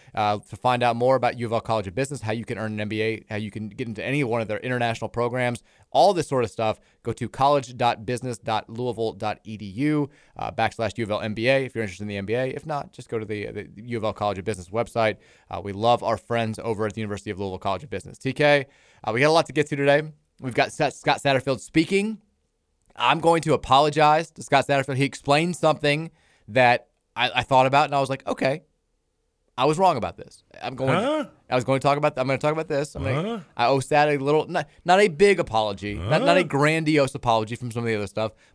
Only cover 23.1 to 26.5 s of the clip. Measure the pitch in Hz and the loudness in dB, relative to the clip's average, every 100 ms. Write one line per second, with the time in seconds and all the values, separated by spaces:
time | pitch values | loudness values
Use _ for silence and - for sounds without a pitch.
23.1 | 151 160 170 160 127 - 135 151 143 151 | 4 4 2 2 0 4 4 4 4 4
24.1 | 156 165 - 131 139 131 139 135 131 139 | 4 0 -12 0 0 2 0 0 -2 -2
25.1 | - - 143 170 175 156 151 147 147 165 | -4 0 2 2 0 0 2 2 0 -2
26.1 | _ _ _ - | _ _ _ -4